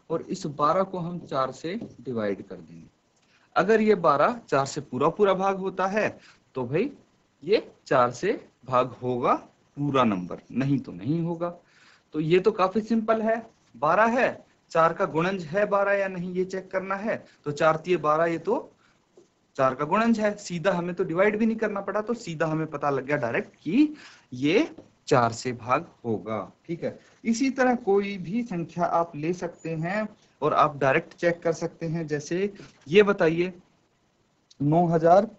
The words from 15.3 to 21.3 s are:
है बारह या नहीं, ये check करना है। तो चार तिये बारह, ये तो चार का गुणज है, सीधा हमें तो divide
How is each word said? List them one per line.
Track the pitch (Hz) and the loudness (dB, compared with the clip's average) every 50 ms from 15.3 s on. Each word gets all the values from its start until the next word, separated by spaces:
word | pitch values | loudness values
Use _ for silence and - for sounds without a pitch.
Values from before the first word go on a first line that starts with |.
| 202 185 165 | -2 -4 -6
है | 139 160 202 208 | -4 -2 0 0
बारह | 196 202 202 196 196 202 | 2 2 2 2 2 0
या | 202 196 | 0 0
नहीं, | 190 190 180 175 185 180 | -2 -4 -6 -8 -4 -4
ये | 185 185 | -4 -4
check | 185 190 190 185 - | -4 -6 -8 -8 -6
करना | - 190 185 190 196 | -6 -6 -4 -4 -6
है। | 196 208 226 156 - - - _ _ - | -4 -4 -4 -4 -6 -8 -14 _ _ -10
तो | 147 143 | -8 -2
चार | 147 165 156 156 | 2 2 2 2
तिये | 156 - 180 180 160 | 0 0 -2 -2 0
बारह, | 147 151 151 156 170 | 2 2 2 2 2
ये | 170 165 160 | 0 0 -2
तो | 165 190 233 302 - - _ _ _ _ _ _ _ _ _ - - _ _ _ _ _ _ | -2 -2 -4 -4 -4 -8 _ _ _ _ _ _ _ _ _ -20 -20 _ _ _ _ _ _
चार | - 135 131 127 | 0 0 0 0
का | 131 151 | -2 -2
गुणज | 151 185 214 226 233 226 208 | 0 0 2 2 2 2 2
है, | 214 208 202 | 2 0 -2
सीधा | 202 - - 175 170 156 196 | -4 -8 -8 -6 -2 0 0
हमें | 180 175 170 175 175 | 0 0 -2 -4 -4
तो | 190 190 | -4 -4
divide | 156 160 180 196 220 | -2 2 2 2 2